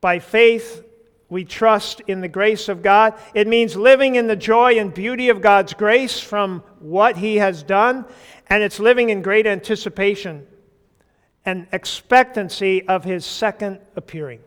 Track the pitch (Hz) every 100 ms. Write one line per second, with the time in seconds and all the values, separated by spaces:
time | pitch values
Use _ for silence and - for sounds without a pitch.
0 | 185 175 - 220 233 233 - - - _
1 | _ _ _ 180 180 - 220 214 - -
2 | 208 190 180 185 208 214 - 185 185 202
3 | 220 214 - 196 208 233 226 165 226 262
4 | 269 247 233 208 208 226 247 233 202 160
5 | 208 247 247 214 208 202 196 - 208 233
6 | 262 - - 208 196 180 - _ 156 175
7 | 220 185 208 202 202 175 143 196 226 262
8 | 220 - - - _ 202 208 - 214 247
9 | 233 202 190 208 214 196 - 214 208 -
10 | 202 202 190 151 135 _ _ _ _ _
11 | _ _ _ _ - 185 175 185 - -
12 | _ 247 254 240 190 - 190 190 190 190
13 | 175 185 180 - 220 208 208 190 _ -
14 | - 165 147 117